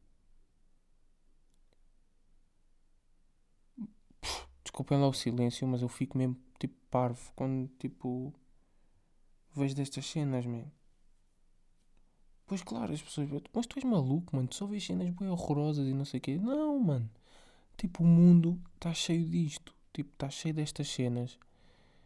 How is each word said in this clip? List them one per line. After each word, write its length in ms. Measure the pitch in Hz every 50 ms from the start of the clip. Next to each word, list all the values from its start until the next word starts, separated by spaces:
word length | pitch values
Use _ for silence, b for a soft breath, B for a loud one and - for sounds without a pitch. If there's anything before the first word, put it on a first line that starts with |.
| _ - - _ _ _ - - - _ _ _ _ _ _ _ _ _ _ _ _ _ _ _ _ _ _ _ _ _ _ _ - _ _ _ - - _ _ _ _ _ _ _ _ - - _ _ _ _ _ _ _ _ _ _ _ _ _ _ _ _ _ _ _ _ _ _ _ _ _ _ - 269 214 - - - _ _ - -
Pff, 260 | - - - - - - - - -
desculpem 340 | - - - 135 - 147 139
lá 100 | 143 135
o 60 | 131
silêncio, 540 | - - 120 117 123 120 120 120 - 135 131
mas 140 | 127 123
eu 80 | 123 123
fico 280 | - - 131 - - 131
mesmo, 200 | 131 127 127 127 - - - -
tipo, 180 | - - - _ _ -
parvo 420 | - 127 127 123 120 120 - - -
quando, 340 | - 135 131 131 131 127 131 - -
tipo, 560 | - 127 - - - 127 123 127 127 139 151 - _ _ - - _ _ _ _ _ _ _ _ _ _ _ _ _ _ _ _ _ _ -
vejo 220 | 143 139 139 135
destas 300 | 143 139 135 - 135 135
cenas, 400 | - - 160 147 139 131 127 120
man. 200 | 123 120 117 113 147 - _ _ - - _ _ - - _ _ _ _ _ _ _ _ _ _ _ _ _ _ _ _ - - _ _ _ - - - - _
Pois 160 | - 196 185
claro, 300 | 175 - 226 233 - - 156
as 80 | 151
pessoas, 280 | - - - - 147 143 143 143 - - -
"Mas 120 | 220 240
tu 140 | - - 277
és 60 | 262
maluco, 500 | 254 226 175 135 127 139 165 175 - -
mano, 120 | 135 127 123
tu 80 | -
só 100 | - 196
vês 200 | 202 208 208 -
cenas 240 | - 185 180 180 175
bué 200 | 175 175 202 190
horrorosas 580 | 175 175 - - 147 143 147 151 151 147 139 135
e 60 | 131
não 100 | 139 139
sei 140 | - - 131
o 20 |
quê." 160 | - 135 135 170
Não, 400 | 202 240 269 302 311 302 294 277
mano. 300 | 240 175 143 123 113 110 - b b b b b b b b b b b b -
Tipo, 260 | - 175 - - 165
o 20 |
mundo 560 | 170 170 170 175 175 175 170 165 170 175 175 - - - -
tá 160 | - 175 165
cheio 320 | - - - 170 170 170 160
disto. 460 | 170 170 170 151 - - - - - _ _ _ -
Tipo, 180 | - 139 - - -
tá 120 | 143 139
cheio 240 | 143 - - 165 156
destas 360 | 156 151 147 - - 147 -
cenas. 500 | - - 127 123 120 120 120 123 - - b b b b b b b b b b b b b